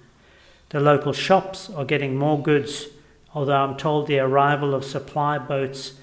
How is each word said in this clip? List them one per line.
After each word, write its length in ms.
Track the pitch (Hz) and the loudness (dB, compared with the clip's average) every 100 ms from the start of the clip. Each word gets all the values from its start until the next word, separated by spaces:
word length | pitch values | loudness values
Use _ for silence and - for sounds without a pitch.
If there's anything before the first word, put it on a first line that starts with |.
| - _ _ _ _ _ _ | -20 _ _ _ _ _ _
The 100 | 147 | 0
local 340 | 143 143 143 | 4 4 2
shops 560 | 131 - 190 - - - | -2 2 2 2 -8 -10
are 140 | 170 139 | -8 -2
getting 300 | 147 139 135 | -2 -2 0
more 240 | 147 147 | 0 0
goods, 480 | 139 147 139 - - - _ _ _ | 2 2 0 -8 -10 -18 _ _ _
although 220 | 151 139 139 | -4 0 2
I'm 220 | 139 131 | 0 -2
told 280 | 156 151 147 | -2 0 0
the 140 | 139 | 0
arrival 560 | 131 139 143 143 143 135 | 2 4 4 2 0 -2
of 80 | |
supply 560 | 139 147 - 151 147 147 | -4 -8 -6 -4 -2 -2
boats 540 | 131 139 135 - - - | -4 -4 -4 -8 -12 -14